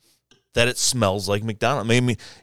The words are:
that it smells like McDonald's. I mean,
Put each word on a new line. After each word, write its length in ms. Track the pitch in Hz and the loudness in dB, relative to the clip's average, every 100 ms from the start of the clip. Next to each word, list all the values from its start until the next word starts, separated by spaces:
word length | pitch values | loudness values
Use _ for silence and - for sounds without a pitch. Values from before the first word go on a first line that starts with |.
| _ _ _ _ _ | _ _ _ _ _
that 140 | - 120 | 0 0
it 100 | 120 | 0
smells 520 | - 123 101 101 95 | -2 0 0 0 -2
like 140 | 104 | -2
McDonald's. 460 | 110 107 117 139 107 | -4 -2 -2 0 2
I 80 | 120 | 2
mean, 180 | 123 113 - - | 2 -2 -8 -20